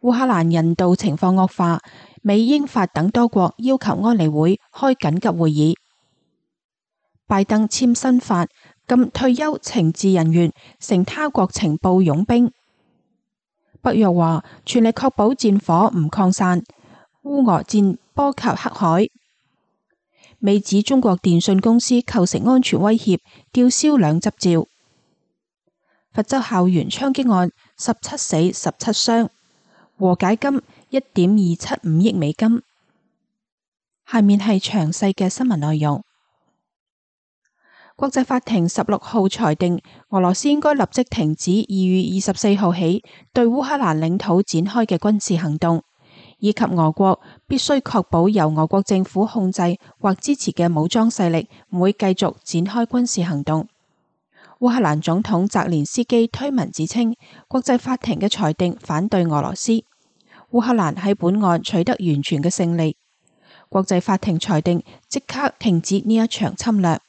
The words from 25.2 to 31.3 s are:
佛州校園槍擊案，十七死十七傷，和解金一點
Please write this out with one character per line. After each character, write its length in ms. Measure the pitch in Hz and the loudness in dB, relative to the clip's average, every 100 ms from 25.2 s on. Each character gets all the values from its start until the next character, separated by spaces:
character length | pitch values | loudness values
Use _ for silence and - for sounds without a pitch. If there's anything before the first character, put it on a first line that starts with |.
| _ _ _ _ _ _ _ _ _ | _ _ _ _ _ _ _ _ _
佛 100 | - | -6
州 180 | 214 269 | -2 -2
校 220 | 233 196 180 | -2 2 2
園 220 | 175 - | 2 0
槍 240 | - 269 | -4 -2
擊 200 | 269 254 | 0 2
案， 180 | 196 180 - _ _ | 2 0 -4 _ _
十 160 | - 226 | -6 -6
七 140 | - 294 | -6 -10
死 220 | - 160 170 | -4 0 0
十 180 | - - - | 0 -8 -6
七 120 | - | -6
傷， 360 | 214 - 233 233 _ _ _ _ _ _ _ | -4 0 0 0 _ _ _ _ _ _ _
和 180 | 190 175 | 0 0
解 160 | 185 220 | 0 0
金 240 | 277 277 - _ _ | 0 -4 -6 _ _
一 100 | 262 - | -6 -4
點 160 | - 175 | 0 2